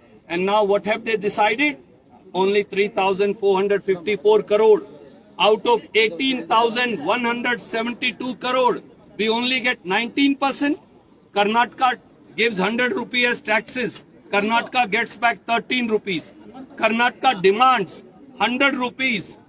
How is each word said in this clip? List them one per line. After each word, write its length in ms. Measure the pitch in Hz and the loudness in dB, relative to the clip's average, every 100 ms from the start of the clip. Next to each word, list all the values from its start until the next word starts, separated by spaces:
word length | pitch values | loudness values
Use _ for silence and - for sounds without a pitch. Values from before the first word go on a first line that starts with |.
| _ - - | _ -20 -8
And 180 | 170 185 | -4 0
now 180 | 208 | 0
what 220 | 202 202 202 | 2 0 0
have 180 | 220 | -4
they 140 | 226 214 | -2 -2
decided? 600 | 202 202 214 220 294 277 - - _ - - | -2 0 0 2 -2 -2 -14 -20 _ -20 -10
Only 300 | 175 190 208 | -2 2 2
three 240 | 196 185 202 | 0 0 -2
thousand 480 | 208 190 190 202 202 | 0 0 0 0 0
four 200 | 196 190 | 0 2
hundred 260 | 202 202 | 2 0
fifty-four 580 | 196 185 165 202 208 214 | 0 -4 -2 0 2 2
crore 380 | - 208 220 202 - - - - - - | 4 4 6 4 2 -18 -20 -20 -14 0
out 280 | 190 214 220 | 2 2 2
of 180 | 233 226 | 0 2
eighteen 540 | 214 220 170 269 254 - | 0 0 0 -2 -2 0
thousand 580 | 226 233 226 247 214 165 | 2 2 0 -2 -4 -2
one 180 | 233 240 | -2 -2
hundred 360 | 240 247 247 | -2 -2 -4
seventy-two 720 | - 233 233 240 254 - 254 247 | -4 -6 -6 -4 -6 -6 -10 -8
crore. 460 | 247 254 247 156 - - - - | -2 2 2 0 -6 -20 -16 -4
We 120 | 220 | 0
only 300 | 226 247 262 | 0 0 -2
get 260 | 240 247 175 | -2 -4 -2
nineteen 500 | 196 240 202 285 277 | -2 -2 0 2 2
percent. 440 | 269 247 285 302 _ - _ _ _ | -2 -2 -2 -4 _ -20 _ _ _
Karnataka 680 | 202 202 226 240 - 262 240 _ _ - - | -2 0 2 0 0 0 0 _ _ -14 -2
gives 220 | 226 196 | -2 0
hundred 360 | 190 233 247 | -2 0 -2
rupees 340 | 233 226 247 240 | -2 -4 -2 0
as 120 | 240 | -2
taxes. 640 | - 214 220 254 220 - - - - | -2 -2 -2 -6 -6 -8 -18 -20 -4
Karnataka 600 | 202 208 233 233 254 233 | -2 0 0 0 -2 0
gets 280 | 214 233 - | 0 -4 -2
back 260 | 233 233 - | -2 -2 -2
thirteen 420 | 233 214 254 240 | -4 -2 -4 0
rupees. 460 | 208 202 170 - - - - - - | -2 -2 -6 -8 -20 -20 -20 -18 -2
Karnataka 640 | 220 226 240 247 262 220 | -2 2 -2 0 0 2
demands 600 | 185 208 254 247 175 - - - - - | 2 4 4 4 -2 -10 -20 -20 -16 -4
hundred 360 | 214 247 277 254 | -2 0 0 0
rupees 600 | 247 - 262 214 147 - | -6 -4 -4 -4 -6 -16